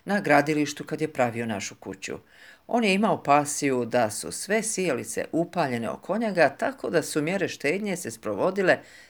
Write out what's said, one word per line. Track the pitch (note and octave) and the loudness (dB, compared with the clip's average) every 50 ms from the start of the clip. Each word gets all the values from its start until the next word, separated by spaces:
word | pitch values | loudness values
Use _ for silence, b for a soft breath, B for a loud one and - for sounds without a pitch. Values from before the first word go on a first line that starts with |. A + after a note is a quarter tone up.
| B | B
na | F3+ G3 G#3 | -2 -2 0
gradilištu | - - D3 C#3+ D3 D3 D#3 D3+ D3 C#3+ - - - | 2 4 4 4 4 4 2 0 0 -2 -4 -8 -8
kad | - D#3 D3+ | -8 -4 -4
je | D#3 D3+ D3+ | -4 -4 0
pravio | - B2+ A#2+ A2 A2+ A#2 | 0 0 0 0 -2 -4
našu | A2+ A2 A#2 - - A#2 | -4 -4 -4 -6 -8 -12
kuću. | - - G#2 F#2 - - - - - B B B B B B B B B | -12 -12 -12 -12 -10 -10 -10 -10 -10 B B B B B B B B B
On | - - B3 A#3 | -2 0 2 2
je | G3+ F#3+ | 4 4
imao | G3 A3 G3+ D#3+ B2+ - | 4 4 2 2 0 4
pasiju | - C#3+ D3 D3 C#3+ - - D3 C#3+ B2+ B2 A#2+ | 4 4 4 4 2 -2 -2 0 2 2 2 0
da | A#2 A#2+ B2 A#2+ G#2+ | 2 2 2 2 2
su | - - - D#2+ - | 0 -4 -8 -8 -8
sve | - - - G3+ A3+ G#3+ | -8 -4 -2 0 0 0
sijalice | G#3+ - - F#3 E3+ C3+ A#2+ A2 - - - - - - | -2 -2 -2 -2 0 -2 -2 -4 -6 -6 -6 -6 -2 -2
upaljene | D#3+ E3+ E3 - F3+ D#3+ C3+ B2 A#2 A#2 - | -2 -2 -2 -2 -2 -2 0 -2 -2 -4 -4
oko | C2 - - - F3+ A3 | -6 -8 -6 -4 -4 -2
njega, | A#3+ G#3+ F#3+ E3 D#3 C3+ | -2 0 4 4 4 4
tako | - - - C4 C4 - - - | 4 0 -4 -4 -4 -6 -6 0
da | - D#3+ C#3+ | 0 0 0
su | - - D#3+ D3 | 0 -2 -2 -2
mjere | D#3+ F#3 G3 F3 C3 | 0 0 -2 -2 -4
štednje | - - - C#3+ D#3+ G3+ G#3+ G#3 F#3 | -4 -2 -2 0 0 0 -2 -4 -4
se | E3+ - A#2 | -4 -6 -8
sprovodile | A2+ - - G#2+ G#2 F#2+ C3 F3+ F#3 G3+ F#3+ F3 C#3 B B B B B B B | -10 -8 -6 -6 -2 0 0 0 2 2 4 4 4 B B B B B B B